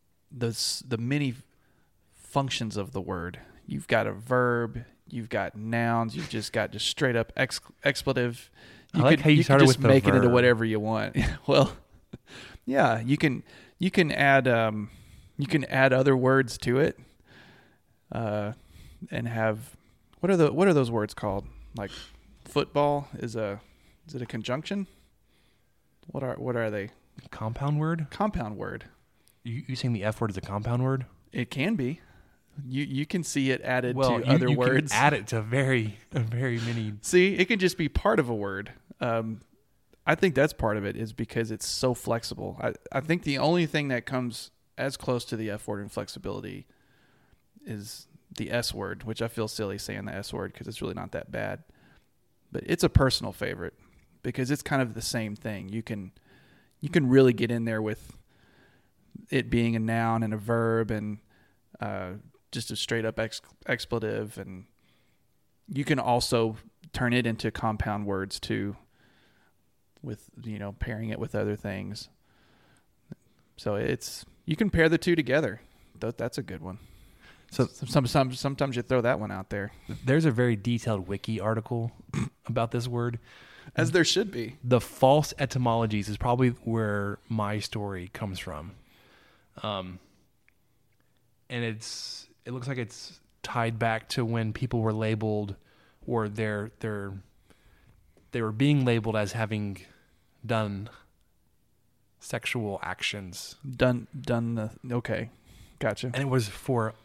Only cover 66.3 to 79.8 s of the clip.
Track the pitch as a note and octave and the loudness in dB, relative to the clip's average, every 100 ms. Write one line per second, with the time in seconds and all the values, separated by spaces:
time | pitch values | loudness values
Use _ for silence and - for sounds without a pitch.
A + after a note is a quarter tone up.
66.3 | A#2+ A2+ A2 - _ - - B2 B2 A#2 | 2 2 -2 -14 _ -10 -2 2 2 2
67.3 | A2 A2+ - A2+ G#2+ A2 G#2 G2+ G2 G2 | -2 -4 -2 -2 -2 -2 -2 -2 -4 -4
68.3 | - - A2 G2+ G2+ _ _ _ _ _ | -6 -4 -4 -4 -8 _ _ _ _ _
69.3 | _ _ _ _ _ _ _ C#3 G#2+ - | _ _ _ _ _ _ _ -12 -12 -14
70.3 | - A2 G#2+ G2+ G2+ - A2 A2+ G#2+ - | -16 -12 -10 -10 -8 -8 -6 -6 -6 -4
71.3 | G#2 G#2 G#2 G2+ G2 G2 G#2 - _ _ | -2 -2 -4 -6 -8 -8 -10 -14 _ _
72.3 | _ _ _ _ _ _ _ - - _ | _ _ _ _ _ _ _ -20 -20 _
73.3 | _ _ - - G#2 A#2+ B2+ - - - | _ _ -10 -4 -2 -2 -4 -6 -14 -16
74.3 | _ - D#3 G#3 E3 D#3+ E3 - E3 B2 | _ -4 0 2 4 4 4 4 4 4
75.3 | C3+ C3+ G#2+ - _ _ - A2+ - A#2 | 2 0 -4 -12 _ _ -8 -6 -4 -6
76.3 | - - F2+ F2 F#2+ - - - - - | -6 -8 -10 -12 -14 -16 -20 -20 -20 -20
77.3 | - _ - B2+ - C3+ D3+ B2 D3+ C3 | -20 _ -2 -2 -4 -2 2 2 2 2
78.3 | B2+ C#3 C3+ C#3 B2 A#2+ B2+ A#2 C3 G#2 | -2 -4 -2 -2 -2 0 2 2 0 -4
79.3 | G2 F#2 G#2 G2+ - | -8 -8 -6 -8 -10